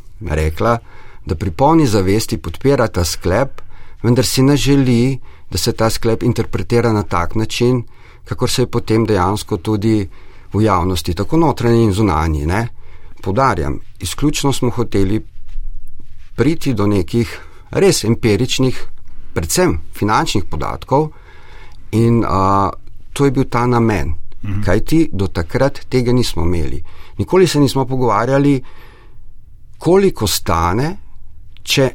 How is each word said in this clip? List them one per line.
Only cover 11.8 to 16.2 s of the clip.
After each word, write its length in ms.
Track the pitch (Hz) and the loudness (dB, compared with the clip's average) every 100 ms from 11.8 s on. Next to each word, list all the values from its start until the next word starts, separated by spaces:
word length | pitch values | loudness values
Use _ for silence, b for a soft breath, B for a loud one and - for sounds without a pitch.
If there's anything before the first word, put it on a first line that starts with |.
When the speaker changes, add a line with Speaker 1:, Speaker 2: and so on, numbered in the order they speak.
Speaker 1:
in 100 | 113 | 4
zunanji, 520 | 95 107 78 80 76 73 | 2 2 2 0 0 0
ne. 220 | 98 117 b b b b b | -2 -4 b b b b b
Poudarjam, 580 | - 101 135 95 73 71 - - | -4 0 0 0 -2 -4 -8 -8
izključno 540 | 92 - 147 - 139 | -8 -2 0 0 0
smo 160 | 127 123 | 0 0
hoteli 520 | - 110 101 95 107 - - - - - - - - - - | 0 0 2 2 0 -4 -6 -2 -2 0 -2 -2 -4 -6 -8